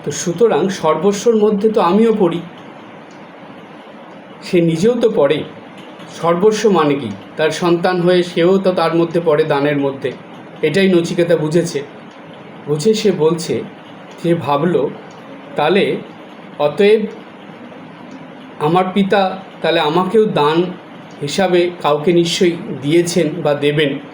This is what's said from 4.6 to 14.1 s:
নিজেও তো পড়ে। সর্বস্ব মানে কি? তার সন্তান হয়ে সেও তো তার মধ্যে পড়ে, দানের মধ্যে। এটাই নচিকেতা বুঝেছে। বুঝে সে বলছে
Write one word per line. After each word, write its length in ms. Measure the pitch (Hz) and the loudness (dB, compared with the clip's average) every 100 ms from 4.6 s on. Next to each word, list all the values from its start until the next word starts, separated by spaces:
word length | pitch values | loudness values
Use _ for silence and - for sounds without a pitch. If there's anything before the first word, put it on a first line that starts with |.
| 170 | 2
নিজেও 260 | 160 214 247 | 2 2 2
তো 40 | 233 - | 2 2
পড়ে। 200 | 143 151 - - - - - - - - | 2 2 -4 -14 -20 -20 -20 -20 -18 -4
সর্বস্ব 440 | 165 175 214 214 226 180 | 0 4 4 4 2 4
মানে 180 | 147 135 | 2 0
কি? 80 | 113 101 - - | -4 -10 -12 -2
তার 160 | 156 151 | -2 0
সন্তান 340 | 175 170 185 180 175 | 2 2 2 2 2
হয়ে 160 | 180 | 2
সেও 300 | 175 185 170 190 190 | 2 2 2 4 2
তো 40 | 180 | 0
তার 140 | 165 165 | 0 2
মধ্যে 200 | 165 170 165 | 0 0 2
পড়ে, 180 | 151 151 | 2 2
দানের 280 | 143 143 143 139 | 2 2 0 -2
মধ্যে। 240 | 131 131 - - - - - | -4 -8 -8 -18 -20 -20 -4
এটাই 260 | 156 165 190 175 | 0 2 4 2
নচিকেতা 400 | 165 170 170 160 | 0 0 2 2
বুঝেছে। 360 | 151 165 165 139 - - - - - - - - - | 2 0 0 -6 -8 -16 -20 -20 -20 -20 -20 -16 -6
বুঝে 260 | 151 220 214 | 0 2 2
সে 80 | 208 160 | 2 2
বলছে 320 | 156 165 - 120 - - - - - | 0 0 -4 -6 -6 -16 -20 -20 -20